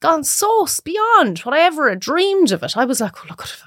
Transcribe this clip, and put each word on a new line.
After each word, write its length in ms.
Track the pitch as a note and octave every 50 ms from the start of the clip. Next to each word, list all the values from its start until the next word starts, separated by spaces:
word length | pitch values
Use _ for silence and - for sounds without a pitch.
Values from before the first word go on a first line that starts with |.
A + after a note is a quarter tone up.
gone 240 | - D#4 E4 D#4 C#4+
so 400 | - - - G4+ G#4 A4+ A4 F#4
s-, 160 | - - -
beyond 600 | - D4+ F4 G#4+ G#4+ A4+ A#4 G#4 D4+ G#3+ E3+ E3
what 140 | - A#3 C4+
I 60 | D#4
ever 340 | E4+ F4+ D#4+ D#4 D4 A#3+ F#3+
dreamed 580 | F#3 - - C#4+ F4 F#4+ G4 G4 G4 F4 A3
of 100 | F#3+ E3
it. 140 | - - -
I 80 | A3 C4
was 140 | B3 A#3+ A3+
like, 160 | A3+ F#3+ -
"Well, 100 | - - -
look, 120 | E3+ - - - - - -